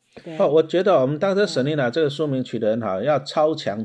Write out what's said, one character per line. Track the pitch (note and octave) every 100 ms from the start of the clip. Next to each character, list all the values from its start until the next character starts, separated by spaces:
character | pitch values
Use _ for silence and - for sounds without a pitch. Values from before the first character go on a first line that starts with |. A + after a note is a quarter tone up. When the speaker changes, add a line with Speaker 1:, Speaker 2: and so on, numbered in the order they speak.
| _ -
Speaker 1:
对。 | F3 D#3
Speaker 2:
哦， | F3+
我 | D#3
觉 | D#3+ F3
得 | G3 E3
我 | C3
们 | D3
doctor | G3 F#3+
Selina | G3+ - C3+ D#3 B2
Speaker 1:
嗯。 |
Speaker 2:
这 | E3
个 | D3+
书 | C#3+ D3+
名 | C3
取 | B2 A#2
得 | G#2+
很 | A2+
好， | A2 F#2+
要 | B2+ C#3+
超 | C#3+ - D#3
强 | D#3 - G#2